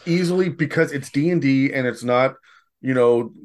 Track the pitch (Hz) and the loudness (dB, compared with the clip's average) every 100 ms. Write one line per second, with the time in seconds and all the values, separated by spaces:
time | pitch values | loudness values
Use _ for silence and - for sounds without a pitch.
0 | - 175 175 180 185 - 156 - 160 143 | -2 -2 0 0 -2 -2 -2 0 -2 -4
1 | 139 139 160 175 139 135 135 139 123 113 | -6 -2 0 0 2 2 0 -2 -4 -4
2 | 120 123 131 - _ - _ _ 131 127 | -2 0 0 -2 _ -20 _ _ -4 2
3 | 120 120 113 - | 4 4 0 -10